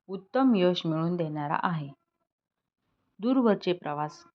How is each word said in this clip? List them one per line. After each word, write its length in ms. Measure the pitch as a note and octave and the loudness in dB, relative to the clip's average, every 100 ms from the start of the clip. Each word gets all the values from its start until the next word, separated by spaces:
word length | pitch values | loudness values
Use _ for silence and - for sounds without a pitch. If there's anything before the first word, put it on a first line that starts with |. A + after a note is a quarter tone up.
| - | -14
उत्तम 460 | F#3+ - B3+ C4 G#3 | -14 -4 2 4 4
यश 300 | F3+ F3 E3 | 4 2 -2
मिळवून 300 | D#3 E3 F3 | -2 -2 -2
देणारा 420 | D#3 D3+ D3 - | -4 -4 -4 -2
आहे. 260 | - E3 C#3 C#3 _ _ _ _ _ _ _ _ _ _ _ - | -2 -4 -6 -14 _ _ _ _ _ _ _ _ _ _ _ -8
दूरवरचे 540 | A3 C4 A#3 G3+ - | -2 2 4 2 0
प्रवास 520 | F3 D3+ D3 D3+ - - | -4 -4 -6 -6 -10 -20